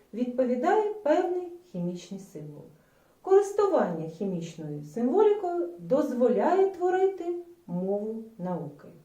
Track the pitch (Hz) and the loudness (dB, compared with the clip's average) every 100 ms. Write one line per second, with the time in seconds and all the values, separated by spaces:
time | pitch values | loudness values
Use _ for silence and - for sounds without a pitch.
0 | _ 214 247 247 247 247 349 427 415 - | _ -6 -4 0 0 2 2 2 2 -2
1 | 285 339 349 359 359 - _ 180 175 180 | 0 2 2 -2 -6 -12 _ -6 -6 -6
2 | - 190 - 151 147 147 - - _ _ | -12 -16 -14 -16 -16 -16 -20 -20 _ _
3 | _ _ 381 392 403 - 392 294 190 160 | _ _ 4 6 6 2 4 4 2 -2
4 | 160 - 196 170 160 - 151 147 - 226 | -8 -6 -4 -4 -6 -10 -10 -10 -10 -2
5 | 247 370 415 415 359 349 - - 170 277 | 2 6 6 4 -2 -4 -4 -6 0 0
6 | 302 240 247 196 277 381 381 339 359 370 | 2 2 2 4 2 4 2 2 0 2
7 | 381 370 339 349 - - - 175 185 202 | 2 0 -6 -6 -8 -18 -8 -4 -2 -2
8 | 220 226 - - 180 170 143 - - - | -4 -8 -12 -10 -6 -6 -8 -14 -20 -20